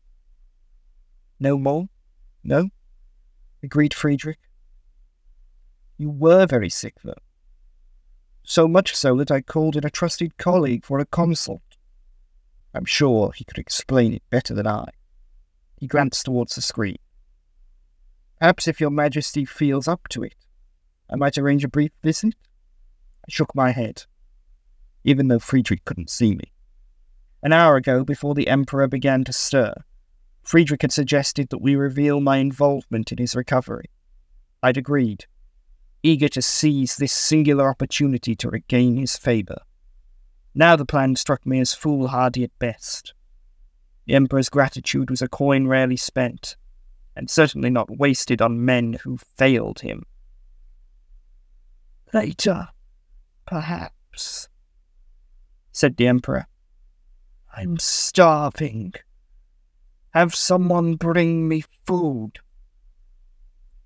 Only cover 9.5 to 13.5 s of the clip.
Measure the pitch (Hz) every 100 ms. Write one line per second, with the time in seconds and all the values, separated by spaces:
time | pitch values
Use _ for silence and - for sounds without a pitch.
9.5 | 160 156 147 147 - 170 - 170 - 180
10.5 | 180 139 120 - 139 143 - 170 160 -
11.5 | - - _ _ _ _ _ _ _ _
12.5 | _ _ - - - 143 113 101 - -